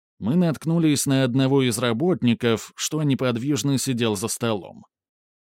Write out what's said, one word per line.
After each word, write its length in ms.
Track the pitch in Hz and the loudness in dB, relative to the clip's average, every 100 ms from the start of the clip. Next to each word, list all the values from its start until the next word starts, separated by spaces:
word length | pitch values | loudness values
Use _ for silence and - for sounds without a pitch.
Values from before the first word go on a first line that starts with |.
| _ - | _ -8
Мы 160 | 95 | -2
наткнулись 720 | 170 170 131 156 165 160 139 - | 0 0 -2 -2 0 2 2 0
на 160 | 135 | 0
одного 400 | 131 127 131 139 | 2 2 2 2
из 160 | 127 117 | 2 0
работников, 960 | 123 113 175 156 123 113 120 110 - | -2 0 0 0 2 2 2 0 -2
что 280 | - - 156 | -10 -6 -2
неподвижно 720 | 151 127 127 117 135 139 143 135 | 0 0 0 -2 -2 -2 0 0
сидел 380 | - 123 117 101 | 0 0 0 0
за 100 | 110 | -4
столом. 580 | - 117 107 - - - _ _ _ _ _ _ _ | -4 -2 -2 -6 -18 -20 _ _ _ _ _ _ _